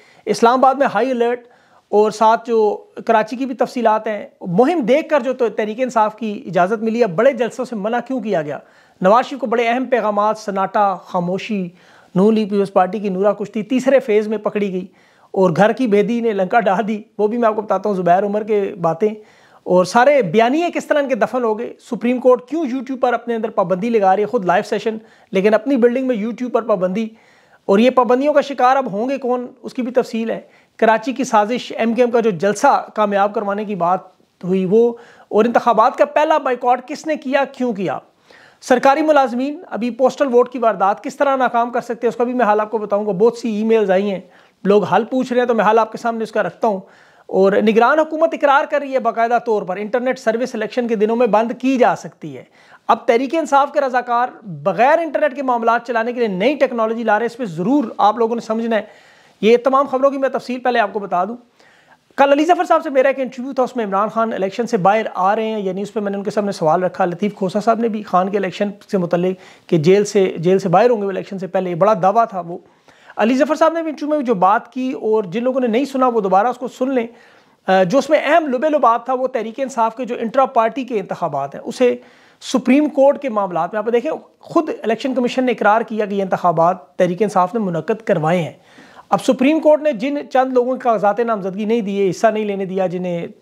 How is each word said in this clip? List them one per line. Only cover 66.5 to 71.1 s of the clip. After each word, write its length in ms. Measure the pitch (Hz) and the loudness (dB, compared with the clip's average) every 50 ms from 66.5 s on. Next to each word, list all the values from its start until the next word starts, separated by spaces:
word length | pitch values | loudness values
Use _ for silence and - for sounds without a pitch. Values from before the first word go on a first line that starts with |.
| 190 | -2
सवाल 260 | - 170 151 156 185 | -2 0 2 2 2
रखा। 240 | 185 175 - - 185 | 0 -2 -2 -2 -2
लतीफ़ 300 | 180 175 170 202 208 202 | -2 -2 -2 -4 -4 -4
खोसा 260 | - 196 180 - 208 | -4 -4 -4 -4 -2
साहब 200 | 202 226 226 214 | 0 0 0 0
ने 80 | 233 226 | 0 -4
भी 120 | 202 214 208 | -4 -6 -4
खान 260 | - - 180 190 196 | 0 0 0 2 0
के 60 | 196 | -2
इलेक्शन 360 | 202 196 180 170 - 202 202 196 - - - | -2 -4 -4 -4 -4 -4 -6 -6 -10 -8 -4
से 100 | 208 190 | -2 -2
मुतल्लिक 400 | 175 165 180 175 180 185 185 - - - - _ _ - | -2 0 0 0 0 0 -2 -4 -10 -20 -20 _ _ 0
कि 100 | 175 160 | 0 2
जेल 240 | 143 175 190 208 202 | 4 6 6 4 4
से, 280 | 202 - 202 190 185 - 175 | 2 2 2 2 0 0 -2
जेल 200 | 156 180 190 190 | 0 2 2 2
से 100 | 190 185 | 2 2
बाहर 200 | 165 190 233 247 | 4 4 4 4
होंगे 140 | 240 208 202 | 2 0 -2
वो 60 | 196 | -4